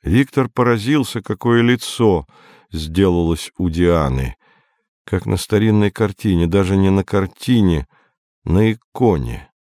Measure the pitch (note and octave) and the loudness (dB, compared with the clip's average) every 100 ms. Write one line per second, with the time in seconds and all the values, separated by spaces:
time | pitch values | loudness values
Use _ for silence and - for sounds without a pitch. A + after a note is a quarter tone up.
0 | - A#2 C#3 - A#2+ - A#2+ A#2 G#2+ D3 | 0 0 2 -2 -2 0 0 0 0 -2
1 | B2 A#2 - G#2+ A#2+ A#2 A#2+ B2 - - | -2 -8 -8 -4 0 2 2 0 -4 0
2 | A2 F2 D2 _ _ - _ E2+ D#2 E2 | 2 2 -4 _ _ -20 _ -10 -6 0
3 | F#2+ F2 E2+ E2 - - F2 D#2+ F2 E2+ | 2 2 0 -2 -6 -6 -4 0 2 2
4 | C#2+ C2 B1+ - _ _ _ _ _ _ | 0 -2 -4 -10 _ _ _ _ _ _
5 | - F#2+ G#2+ G2+ - G#2 A2 G#2 G#2 - | -6 -6 -4 -6 -2 0 2 2 2 0
6 | A2 - G#2+ F2 E2+ G2 F#2 G2 F#2+ G2 | -4 -2 -2 0 2 0 0 0 2 0
7 | F#2 G2+ F#2+ _ - B2 F#2+ D#2+ C#2+ _ | 0 -2 -4 _ -2 2 2 0 -4 _
8 | _ _ _ _ - F2+ A2 G#2+ _ - | _ _ _ _ -2 0 0 -2 _ -2
9 | A#2+ E2 A#1 A#1 - _ | 0 0 -4 -10 -14 _